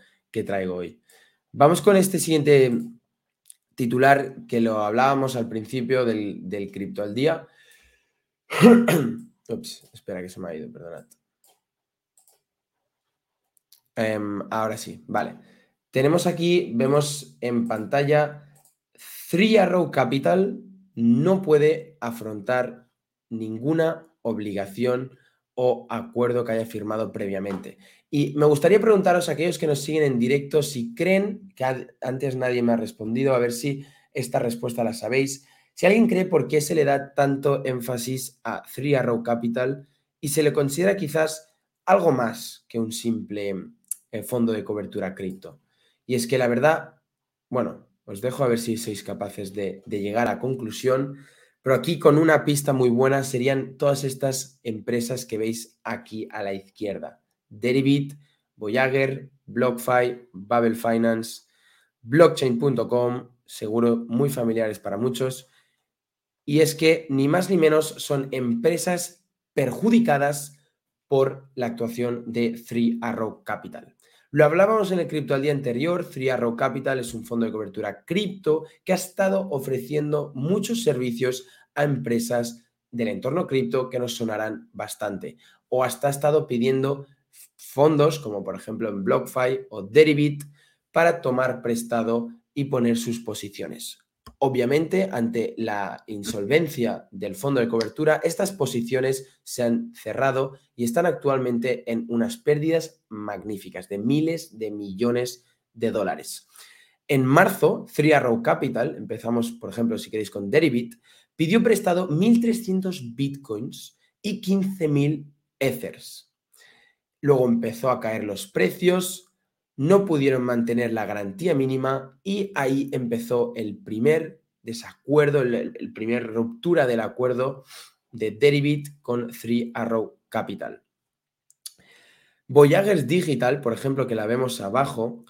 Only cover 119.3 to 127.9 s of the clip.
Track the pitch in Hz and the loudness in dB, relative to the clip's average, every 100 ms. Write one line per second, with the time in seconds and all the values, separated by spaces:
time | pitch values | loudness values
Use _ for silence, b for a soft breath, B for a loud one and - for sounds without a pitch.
119.3 | _ _ _ _ - 147 196 196 151 139 | _ _ _ _ -2 4 4 4 2 2
120.3 | 131 123 120 117 120 117 110 104 104 101 | 2 2 0 0 0 0 -2 -4 -4 -6
121.3 | 95 175 139 131 131 131 135 - _ 196 | -4 0 0 0 0 -2 -4 -6 _ -6
122.3 | 202 196 143 135 139 135 135 120 117 - | -4 -4 -2 0 0 -2 -4 -4 -4 -2
123.3 | 123 117 113 104 98 - 107 139 160 160 | -2 -2 -4 -8 -10 -8 0 2 2 -2
124.3 | - _ _ 117 117 - - - 151 143 | -12 _ _ -12 -12 -14 -14 2 4 4
125.3 | 143 123 117 - - - - 110 123 113 | 4 2 -2 -4 -10 -14 -8 -4 -4 -4
126.3 | 113 117 - 170 170 127 117 107 - 127 | -4 -4 -4 0 2 2 0 -2 -2 -2
127.3 | 123 135 139 B B B | 0 -4 -6 B B B